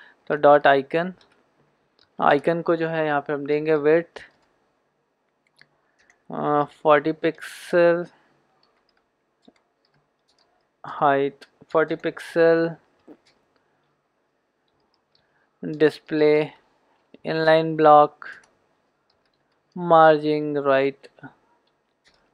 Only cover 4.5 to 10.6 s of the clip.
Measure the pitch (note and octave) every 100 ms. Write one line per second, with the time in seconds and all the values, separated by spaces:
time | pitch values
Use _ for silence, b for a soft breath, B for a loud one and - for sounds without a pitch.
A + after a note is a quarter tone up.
4.5 | _ _ _ _ _ _ _ _ _ _
5.5 | _ _ _ _ _ _ _ - - D3+
6.5 | D3 C#3+ _ D#3 D3 D3+ D#3+ E3 D#3 -
7.5 | - - F3 E3+ E3+ E3+ _ _ _ _
8.5 | _ _ _ _ _ _ _ _ _ _
9.5 | _ _ _ _ _ _ _ _ _ _
10.5 | _